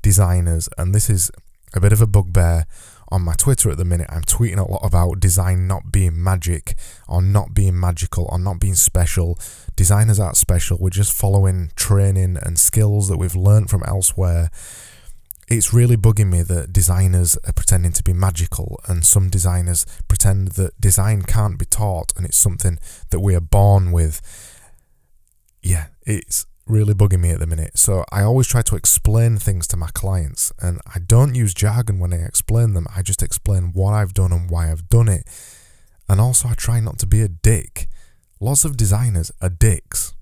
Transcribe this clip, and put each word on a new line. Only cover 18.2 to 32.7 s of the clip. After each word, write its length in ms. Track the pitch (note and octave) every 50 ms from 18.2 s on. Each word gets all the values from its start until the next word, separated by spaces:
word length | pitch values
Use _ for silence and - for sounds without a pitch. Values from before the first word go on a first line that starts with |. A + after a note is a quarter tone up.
| F#2+ F#2 E2+ D#2+ E2+ - - - - - - - -
and 180 | - F#2 E2+ E2
some 240 | - - G2+ F#2+ F#2
designers 560 | F#2+ F#2+ E2+ F#2 F2+ F2+ F2 F2+ F2 - - - - - -
pretend 460 | - - - - G2+ G2 G2 F#2+ F2+ -
that 260 | - F#2+ - - -
design 400 | - G2+ F#2 - F#2 G#2+ A2 G2 F2+
can't 360 | - A2 A2 G#2 G#2 F2+ F#2
be 60 | -
taught 480 | - - - G#2+ G2+ F#2 E2 - - -
and 100 | - F2+
it's 120 | - -
something 420 | - - G2+ F#2+ F#2 - F#2+ E2+ - - - - - - -
that 80 | - F2
we 160 | F#2+ G2 F#2
are 60 | F2
born 500 | E2+ - - G2+ G2+ G2+ G2+ F#2+ F#2 F2
with. 300 | F2 E2+ D#2+ D#2 D2+ - - - - - - - - - - - - - _ _ _ _ _ _ _ _ _ _ _ _ _ _ _ _
Yeah, 260 | - F2+ F2+ D#2+ D2+ - _ _
it's 460 | _ - G#2 - - - - - - - - _ _
really 280 | - A2 G#2+ G#2+ G#2 G2+
bugging 240 | F#2 G#2 G2 F#2+ F2+
me 100 | E2+ E2+
at 100 | E2 E2
the 60 | D#2+
minute. 320 | E2 E2 D#2+ D#2 - -
So 260 | - - - G2 F#2 - -
I 120 | - G2+ G2+
always 240 | G#2+ A#2+ C3 B2
try 160 | - - A#2 A2+
to 120 | - -
explain 640 | - - - - - - A2+ G#2+ A2+ A#2 A#2 A2+
things 300 | G#2 - - F#2+ F2 E2
to 100 | - -
my 120 | F2 E2 D#2+ -
clients, 580 | - - G2 F#2+ F2+ D#2 C#2+ - - - - - -
and 220 | - F2 F2 - - - -
I 20 |
don't 380 | F2+ F2 - A2 A#2 C3+ D3 B2
use 180 | B2 A#2 G2+ F2
jargon 460 | - G#2+ G#2+ G#2+ A#2 A#2 A2 G2+ F#2
when 120 | F2+ F2
I 120 | F2+ E2+ E2+
explain 500 | - - - - - A2+ A2+ A#2 A2+